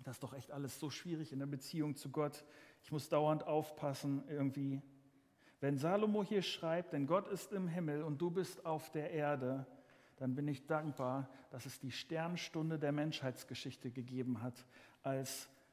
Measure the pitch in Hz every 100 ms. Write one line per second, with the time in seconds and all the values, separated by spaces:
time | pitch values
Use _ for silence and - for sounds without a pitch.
0 | 135 117 123 139 - 143 135 - 151 -
1 | 175 156 151 135 139 139 - 165 151 -
2 | 139 156 147 - - - - - - 151
3 | - 147 151 151 - 156 151 - 147 135
4 | 143 139 139 143 139 143 139 135 - -
5 | - _ _ _ - _ 139 143 160 202
6 | 214 208 202 202 180 - 165 170 175 147
7 | 139 185 202 190 - 196 180 175 156 147
8 | 160 143 175 180 170 - 165 156 - 151
9 | 147 160 147 143 127 135 131 - - -
10 | - - 131 127 147 139 - 156 156 135
11 | 127 135 135 - - 131 135 - 131 -
12 | - 160 165 175 - 160 160 156 147 147
13 | 156 - 131 127 - 123 135 - 127 127
14 | 123 127 123 113 123 120 - - - -
15 | 135 135 131 - - - -